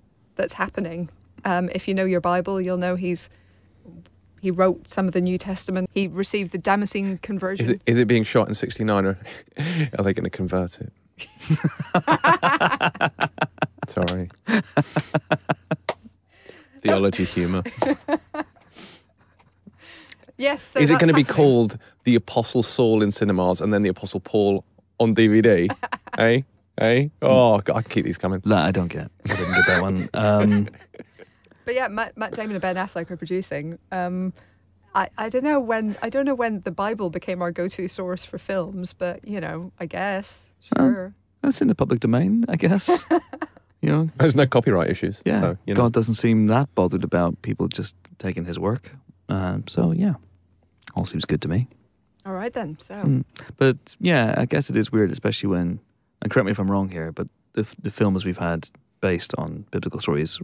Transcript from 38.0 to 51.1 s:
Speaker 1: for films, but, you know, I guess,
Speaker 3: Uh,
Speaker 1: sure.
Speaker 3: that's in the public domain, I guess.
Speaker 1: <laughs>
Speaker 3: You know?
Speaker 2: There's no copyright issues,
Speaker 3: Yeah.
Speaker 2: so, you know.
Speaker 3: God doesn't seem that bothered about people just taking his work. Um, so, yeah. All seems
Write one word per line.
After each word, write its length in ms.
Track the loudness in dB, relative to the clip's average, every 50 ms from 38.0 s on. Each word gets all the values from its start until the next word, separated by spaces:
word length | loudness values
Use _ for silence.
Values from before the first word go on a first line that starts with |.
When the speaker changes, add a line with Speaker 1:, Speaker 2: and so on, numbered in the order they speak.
| -6 -6 -6 -8 -8
Speaker 1:
for 140 | -12 -14 -14
films, 560 | -8 -4 -4 -4 -4 -4 -6 -8 -8 -10 -8
but, 340 | -6 -6 -6 -6 -8 -10 -8
you 100 | -8 -6
know, 320 | -6 -6 -8 -8 -10 -12 _ -12
I 60 | -12
guess, 640 | -8 -6 -6 -4 -4 -4 -4 -6 -10 -16 -20 -20 _ _ _ _ -4 0
Speaker 3:
Uh, 40 | 2
Speaker 1:
sure. 360 | 2 2 2 0 -4 -12 -14 _ _ _ _ -4 -2
Speaker 3:
that's 180 | -2 0 2
in 80 | 2 2
the 60 | 2
public 260 | 2 2 0 0 0
domain, 460 | 2 2 2 2 2 2 2 2 2 0
I 80 | -2
guess. 480 | 0 2 2 2 2 4 2 2 2 2 0
Speaker 1:
<laughs> 40 | 0 0 0 -4 -14 -14 -14 -14 _ -20 _ _ _ -4 0
Speaker 3:
You 80 | 0
know? 180 | 2 2 0 -2 0
Speaker 2:
There's 180 | 2 4 4 6
no 100 | 4 4
copyright 440 | 4 4 2 4 4 4 4 4 2
issues, 320 | 0 -2 -2 -6 -6 -4 -2
Speaker 3:
Yeah. 160 | 0 2 2
Speaker 2:
so, 180 | 2 0 0 -4 -4
you 80 | -2 2
know. 80 | 4 4
Speaker 3:
God 100 | 4 4
doesn't 220 | 2 0 0 0
seem 340 | 0 2 2 4 4 4 4
that 260 | 4 2 2 0 0
bothered 300 | 0 0 2 2 0 -2
about 360 | 0 0 2 2 0 -2 -4 -6
people 260 | -6 -4 -2 -2 -4
just 260 | -2 -6 -8 -8 -10 _ _ -20 -20 _
taking 260 | -8 -6 -6 -6 -6
his 140 | -6 -6 -4
work. 340 | -2 -2 -2 -4 _ -12 -20 -20 _ _ -20 _ _ -4
Um, 360 | -4 -2 -2 -2 -4 -4 -6 -4
so, 240 | -2 0 0 2 2
yeah. 220 | 2 2 0 0 -2 _ _ _ _ _ _ _ _ _ _ _ _ _ -10 -8
All 80 | -6 -6
seems 200 | -4